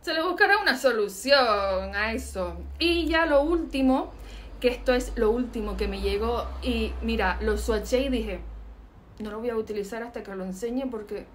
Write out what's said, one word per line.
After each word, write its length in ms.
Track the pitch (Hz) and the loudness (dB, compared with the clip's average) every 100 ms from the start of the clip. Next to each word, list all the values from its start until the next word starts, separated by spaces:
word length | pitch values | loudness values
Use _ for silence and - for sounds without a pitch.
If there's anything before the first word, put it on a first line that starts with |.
Se 120 | - | -4
le 80 | 320 | -2
buscará 340 | 330 349 392 403 | -2 4 6 6
una 220 | 392 254 | 4 2
solución 1160 | 269 233 202 190 262 277 240 208 196 190 190 | 2 2 -2 -2 4 6 6 4 2 0 -2
a 200 | 202 214 | -2 -2
eso. 420 | 226 - 190 180 170 - - | -2 -6 -6 -6 -6 -12 -2
Y 280 | 330 339 311 | 2 2 2
ya 200 | 320 330 | 4 6
lo 160 | 285 | 4
último, 680 | 294 339 294 269 262 262 359 - - - - - | 4 2 0 2 4 4 0 -10 -14 -14 -14 0
que 100 | 247 | 0
esto 260 | 247 - | 0 2
es 180 | 247 247 - | 2 0 0
lo 140 | 220 | 2
último 460 | 240 247 240 214 196 | 2 0 -4 -4 -2
que 120 | 208 | -2
me 120 | 196 | -2
llegó, 460 | 196 202 226 233 - - | 0 0 0 -2 -4 -6
y 320 | 254 226 220 - | -2 0 -2 -2
mira, 340 | 226 226 190 180 | -2 0 0 0
lo 160 | 214 214 | 0 0
swatché 420 | - 220 214 254 | 0 -2 2 0
y 40 | 277 | 2
dije, 320 | 254 - 180 - - - - - - - - | 0 -2 -8 -10 -14 -16 -20 -20 -20 -20 -12
"No 120 | 214 | -10
lo 100 | 208 | -6
voy 100 | 240 | -4
a 60 | 226 | -2
utilizar 460 | 220 208 196 226 | -4 -4 -6 -6
hasta 200 | 233 233 | -8 -10
que 120 | 208 | -8
lo 100 | 190 | -8
enseñe 420 | 185 185 233 254 262 | -6 -6 -4 -2 -4
porque 360 | 226 208 202 - | -6 -8 -10 -10